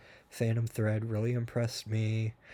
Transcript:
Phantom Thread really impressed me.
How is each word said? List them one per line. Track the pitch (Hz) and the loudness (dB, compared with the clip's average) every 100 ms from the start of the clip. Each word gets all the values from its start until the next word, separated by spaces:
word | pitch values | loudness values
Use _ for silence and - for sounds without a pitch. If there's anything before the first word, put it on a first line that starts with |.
| - - - | -20 -20 -16
Phantom | - 113 117 113 | -2 2 2 0
Thread | - 107 107 113 | 0 2 2 0
really | 107 117 | 0 0
impressed | 123 117 120 117 - 107 | 0 -2 -2 -2 -4 -2
me. | 110 110 110 110 - - | 0 2 0 -2 -4 -20